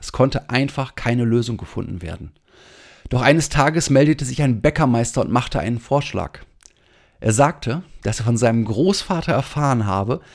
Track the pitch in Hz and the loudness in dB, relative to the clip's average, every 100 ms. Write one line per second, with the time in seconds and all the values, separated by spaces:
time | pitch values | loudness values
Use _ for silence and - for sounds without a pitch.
0 | - - 269 - - 123 139 - 131 - | -8 0 0 0 -4 -2 -2 -4 -8 -6
1 | 123 120 117 117 120 110 - - - 92 | -2 0 2 0 0 -6 -8 -10 -8 -10
2 | 85 - - _ _ _ - - - - | -10 -12 -14 _ _ _ -20 -20 -20 -16
3 | - 123 123 160 147 143 143 160 - 135 | -4 2 4 4 2 2 2 2 4 4
4 | 151 156 127 131 143 113 147 151 143 117 | 4 2 -2 0 0 2 2 2 2 2
5 | 117 - 107 117 - - 107 117 - 139 | 0 0 0 0 0 -4 -4 -4 -2 -2
6 | - 92 87 - - _ _ _ _ _ | -2 -6 -8 -10 -20 _ _ _ _ _
7 | _ - 113 107 143 175 117 160 185 - | _ -6 -2 4 2 2 -6 -6 -8 -8
8 | 107 110 117 117 120 117 110 107 180 202 | -6 -2 0 2 2 2 0 0 0 0
9 | - 180 - 139 - - 143 120 104 95 | -2 -4 0 -2 -2 -2 0 0 0 -2
10 | 101 151 - | -2 -4 -8